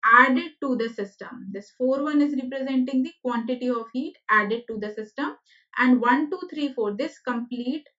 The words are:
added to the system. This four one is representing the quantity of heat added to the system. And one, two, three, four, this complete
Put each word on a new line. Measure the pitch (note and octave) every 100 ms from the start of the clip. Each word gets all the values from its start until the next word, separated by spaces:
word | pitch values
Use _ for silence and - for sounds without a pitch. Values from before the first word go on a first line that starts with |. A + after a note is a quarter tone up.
| G#3+
added | A#3+ C4+ F4 E4+ _
to | C#4 A#3+
the | A3+
system. | - G3 _ E3+ E3 F#3+
This | G3 - _
four | B3+ C4+
one | D4 D4
is | C#4+ C4
representing | B3+ C4+ C4 C4 B3+ C4
the | C4 -
quantity | B3+ A3+ A3+ B3 B3
of | A#3 A3
heat | B3+ D#4 - -
added | G#3+ G3+ A#3 A#3
to | A3
the | G#3
system. | G#3 G#3+ - D4+ - _ _ _ -
And | B3+ B3
one, | A#3+ C4 D4+
two, | F#4 F4+
three, | D4+ C#4+
four, | C4 G#3 G#3
this | D#4 -
complete | - A#3 A#3+ A#3+ A#3+ D4+ -